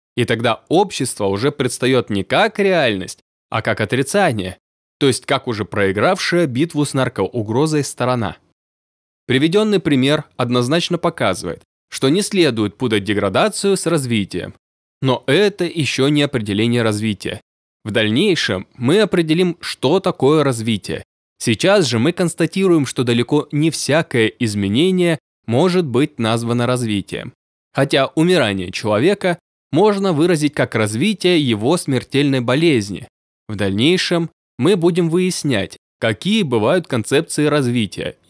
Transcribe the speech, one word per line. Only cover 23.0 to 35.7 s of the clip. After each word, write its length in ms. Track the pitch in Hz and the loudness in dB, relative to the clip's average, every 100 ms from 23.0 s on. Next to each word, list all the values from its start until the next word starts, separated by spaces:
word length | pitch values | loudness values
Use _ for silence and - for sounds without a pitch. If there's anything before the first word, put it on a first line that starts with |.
далеко 440 | 120 120 120 147 - | 0 0 2 0 0
не 180 | 147 160 | 0 0
всякое 580 | - - 147 160 123 110 | -2 0 0 0 2 0
изменение 920 | - 117 104 98 110 180 185 175 160 _ _ - | 0 -4 -2 0 2 2 2 0 0 _ _ -2
может 400 | 117 180 180 160 | 2 2 2 0
быть 320 | 120 151 - | 0 -2 -2
названо 480 | 110 117 117 120 120 | -2 0 0 -2 0
развитием. 680 | 127 117 101 - 57 50 - _ _ _ | 0 0 -2 -4 -10 -12 -18 _ _ _
Хотя 340 | - 139 147 135 - | -2 0 2 0 2
умирание 560 | 165 180 113 98 90 | 2 2 2 -2 -6
человека 680 | - 113 107 156 202 185 165 _ _ - | -6 -2 0 2 0 -2 -4 _ _ -4
можно 420 | 151 214 202 196 | 2 4 2 0
выразить 400 | 147 175 165 147 | 2 2 2 0
как 220 | - 123 110 | 0 -2 0
развитие 640 | 107 110 196 208 180 175 | -2 0 0 0 2 2
его 380 | 135 107 113 170 | 2 0 0 0
смертельной 640 | - 127 - 135 143 135 | 0 -4 -2 0 2 0
болезни. 640 | 120 131 170 127 101 87 - _ _ _ - | 0 2 2 2 0 -8 -14 _ _ _ -12
В 60 | 101 | -4
дальнейшем 720 | 101 98 135 180 - 170 165 _ _ - | -2 2 2 2 0 -2 -4 _ _ -2
мы 200 | 139 202 | 0 2
будем 320 | 165 175 165 | 2 2 0
выяснять, 680 | 170 185 175 147 110 90 | 0 0 -2 -2 -2 -2